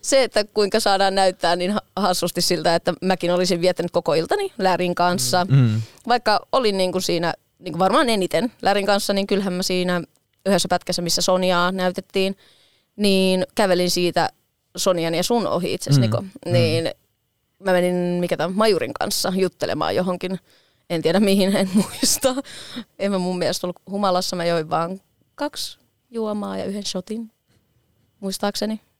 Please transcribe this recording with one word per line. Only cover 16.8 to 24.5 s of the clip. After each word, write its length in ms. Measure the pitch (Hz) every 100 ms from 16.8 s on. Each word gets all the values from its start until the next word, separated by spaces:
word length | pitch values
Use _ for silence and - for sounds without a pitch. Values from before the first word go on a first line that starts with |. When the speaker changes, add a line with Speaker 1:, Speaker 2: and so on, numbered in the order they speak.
| 165 - _ _ _ _ _ _
Speaker 1:
mä 140 | 190
menin, 220 | 180 180 180 175 175
mikä 160 | 175 156
tää 100 | 165
on, 80 | 190
Majurin 380 | 226 175 110
kanssa 380 | - - - - 185
juttelemaan 580 | 185 _ 127 147 160 101
johonkin. 420 | 185 180 180 185 _ _ _ _ _
En 120 | 170
tiedä 180 | 160 180
mihin, 360 | 208 196 190 202
en 140 | 190
<laughs> 0 |
muista. 600 | 196 - - - - 262 254 - - - 254 - -
En 120 | 202
mä 80 | 196
mun 200 | 180 180
mielestä 280 | 160 175 180
ollut 100 | 175 -
humalassa, 460 | 196 202 180 175 180
mä 80 |
join 260 | 170